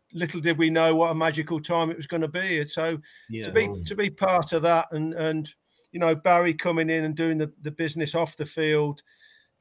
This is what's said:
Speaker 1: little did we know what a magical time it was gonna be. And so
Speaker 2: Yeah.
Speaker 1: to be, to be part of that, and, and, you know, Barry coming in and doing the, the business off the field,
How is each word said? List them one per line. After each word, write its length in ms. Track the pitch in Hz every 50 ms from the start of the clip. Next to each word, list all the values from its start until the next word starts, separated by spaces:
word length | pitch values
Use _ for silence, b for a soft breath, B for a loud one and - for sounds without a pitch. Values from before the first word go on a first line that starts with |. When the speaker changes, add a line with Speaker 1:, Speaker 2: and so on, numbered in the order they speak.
| _ _ -
Speaker 1:
little 280 | 165 175 151 - 170
did 180 | 147 170 165 151
we 100 | 165 160
know 280 | 160 165 165 165 160
what 160 | 160 170 165 160
a 20 |
magical 460 | 160 160 165 147 160 151 - 170 151
time 300 | 151 - 175 165 165 160
it 60 | 170
was 120 | 170 147 -
gonna 180 | 175 165 160
be. 320 | 151 151 180 190 190 170 151
And 80 | 147 147
so 300 | - 165 160 165 165 151 B B B B B B
Speaker 2:
Yeah. 160 | 113 113 110
Speaker 1:
to 80 | - -
be, 160 | 220 214 202 202 185 170
to 100 | 160 202
be 160 | 202 202 190
part 420 | - - 196 190 185 175 151 - 170
of 100 | 160 151
that, 240 | 170 170 165 160 -
and, 240 | 160 151 156 160 165
and, 340 | 170 160 160 156 156 151 - - _ _ b b b b b -
you 80 | 170
know, 160 | 170 165 160
Barry 380 | 151 - 185 175 175 175 170 156
coming 360 | 156 - 180 165 165 160 160
in 140 | 160 160 156
and 100 | 156 156
doing 240 | 156 165 160 160 156
the, 140 | 151 151 - _ 147
the 80 | 151
business 460 | 147 - 165 156 156 165 151 147 -
off 200 | 165 165 156 -
the 100 | - 147
field, 560 | 151 - 165 156 151 151 151 151 143 143 - - b b b b b b b b b b -